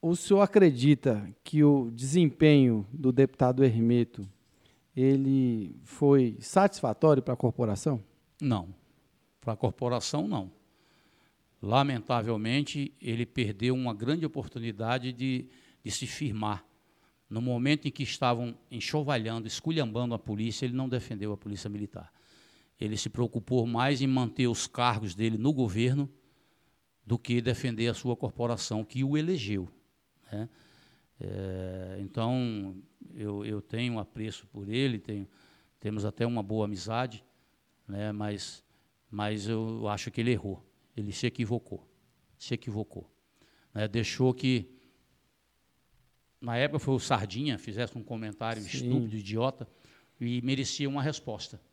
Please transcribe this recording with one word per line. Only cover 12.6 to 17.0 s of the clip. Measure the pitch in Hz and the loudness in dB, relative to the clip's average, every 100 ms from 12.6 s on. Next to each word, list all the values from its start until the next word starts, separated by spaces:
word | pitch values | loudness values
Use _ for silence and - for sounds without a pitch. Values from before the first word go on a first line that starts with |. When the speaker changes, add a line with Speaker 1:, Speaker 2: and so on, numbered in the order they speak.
| 143 147 139 _ | -2 -4 -8 _
Speaker 2:
ele | - 113 117 | -6 -4 -4
perdeu | - 110 101 120 | -2 -4 0 0
uma | 127 127 | 0 -2
grande | 104 120 160 160 | -4 -2 -2 -2
oportunidade | 143 120 123 117 101 113 127 127 | -6 -10 -8 -8 -6 -2 -2 -4
de, | 123 131 127 127 - _ _ | -4 -2 -2 -6 -18 _ _
de | - | -8
se | - 120 | -8 -8
firmar. | - 147 107 107 98 _ _ _ _ | -6 -4 -2 -4 -4 _ _ _ _